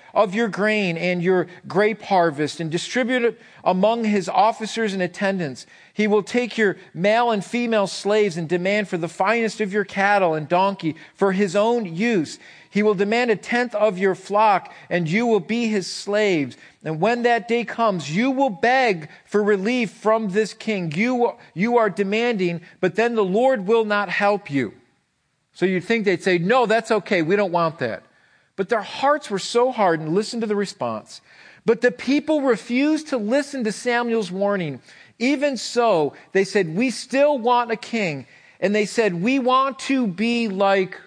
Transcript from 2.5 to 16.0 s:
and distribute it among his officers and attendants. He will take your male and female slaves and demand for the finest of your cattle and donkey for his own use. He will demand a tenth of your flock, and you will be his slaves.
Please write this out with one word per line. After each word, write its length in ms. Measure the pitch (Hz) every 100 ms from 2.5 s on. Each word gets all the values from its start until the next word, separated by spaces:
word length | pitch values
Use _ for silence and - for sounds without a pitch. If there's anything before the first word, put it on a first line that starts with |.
| -
and 100 | 165
distribute 520 | 165 - 240 240 254
it 180 | 233 226 - -
among 400 | - 185 208 233
his 240 | 214 208 175
officers 640 | - 214 226 214 226 220
and 100 | 190
attendants. 640 | 175 - 196 196 156 127 - - -
He 140 | - 214
will 160 | 208
take 360 | 185 240 240 -
your 180 | 208 165 -
male 380 | 151 196 226 240
and 120 | 214
female 440 | - 240 240 220 196
slaves 480 | - 196 214 208 160
and 120 | 156
demand 400 | 175 185 208 202
for 100 | 175
the 100 | 160
finest 520 | - 190 233 220 -
of 120 | 214
your 120 | 208
cattle 500 | 196 196 196 202 180
and 140 | 156 147
donkey 460 | 175 196 196 165 143 -
for 180 | - 202
his 240 | 185 202 190
own 360 | 220 240 196
use. 460 | 165 240 214 143 - - - -
He 120 | 202
will 120 | 214
demand 360 | 190 202 233 247
a 60 | 208
tenth 380 | - 240 247
of 240 | 208 214 180
your 160 | 196
flock, 600 | 185 - 202 220 185 - - -
and 180 | 175 160
you 180 | 196 240
will 140 | 214
be 280 | 156 226 226
his 180 | 214 170
slaves. 680 | -